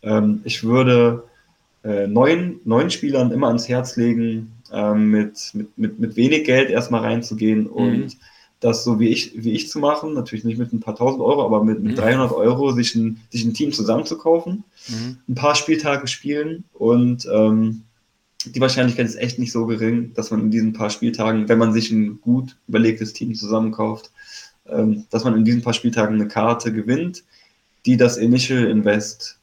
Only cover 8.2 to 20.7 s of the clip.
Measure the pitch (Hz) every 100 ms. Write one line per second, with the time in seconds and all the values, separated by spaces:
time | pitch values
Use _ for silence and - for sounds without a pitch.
8.2 | - _ _ _ 117 110 120 110 117 -
9.2 | - 110 113 107 - 151 143 151 156 147
10.2 | - 107 117 113 117 113 113 107 120 135
11.2 | 101 143 110 107 110 110 107 120 113 131
12.2 | 123 95 110 127 139 123 117 117 113 113
13.2 | - 123 113 113 151 - 104 120 156 165
14.2 | 165 165 170 196 - _ - 113 120 127
15.2 | - 127 143 147 - 156 151 139 135 -
16.2 | 139 147 151 165 - - 113 120 123 123
17.2 | - 107 110 110 110 110 - _ _ _
18.2 | _ _ - 123 131 135 123 117 117 -
19.2 | 120 120 117 120 113 110 113 120 120 -
20.2 | 110 110 110 110 110